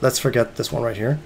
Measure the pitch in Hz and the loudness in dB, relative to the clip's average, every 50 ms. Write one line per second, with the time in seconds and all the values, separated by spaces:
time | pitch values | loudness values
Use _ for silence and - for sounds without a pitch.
0 | 127 131 127 - - 135 107 123 113 - - - - - - 120 120 117 104 101 | 0 0 2 2 0 2 2 2 0 0 -2 -6 -6 -4 -4 -4 -2 -2 -2 -2
1 | 107 127 151 151 - | 0 0 0 0 -2